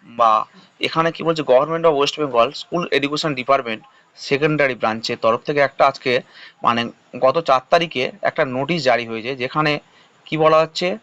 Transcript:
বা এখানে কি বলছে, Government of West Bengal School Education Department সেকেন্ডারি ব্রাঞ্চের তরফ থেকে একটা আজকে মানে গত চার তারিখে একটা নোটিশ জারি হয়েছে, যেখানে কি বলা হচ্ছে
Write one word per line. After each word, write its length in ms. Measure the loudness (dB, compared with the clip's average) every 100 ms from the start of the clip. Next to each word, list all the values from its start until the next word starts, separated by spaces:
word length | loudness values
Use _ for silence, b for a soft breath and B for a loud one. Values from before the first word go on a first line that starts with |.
বা 440 | -18 2 4 4 0 b b _
এখানে 320 | -4 -2 -2
কি 100 | -2
বলছে, 200 | -4 -2
Government 420 | 4 4 4 0
of 100 | 2
West 200 | 2 0
Bengal 360 | -2 -2 2 0
School 380 | 0 -8 -6 -2 -2
Education 360 | -2 -4 -4 -6
Department 420 | 0 0 0 -10 -12 b b _
সেকেন্ডারি 580 | -4 0 0 2 0
ব্রাঞ্চের 420 | 0 -2 -2 -6 -2
তরফ 180 | 0 0
থেকে 200 | -2 0
একটা 260 | 0 4 2
আজকে 340 | 2 -2 -2 -2 B B B
মানে 280 | 0 0 -2 -10 _ 0
গত 180 | 0 0
চার 220 | 2 0 2
তারিখে 420 | 0 2 -4 -4 -2
একটা 220 | -4 -2
নোটিশ 400 | -4 -2 -4 -2
জারি 220 | 0 0 -2
হয়েছে, 300 | -8 -8 -8
যেখানে 420 | -6 -2 -2 -2 _ b b _
কি 120 | -8 0
বলা 240 | 4 4
হচ্ছে 380 | 2 -2 -6 -6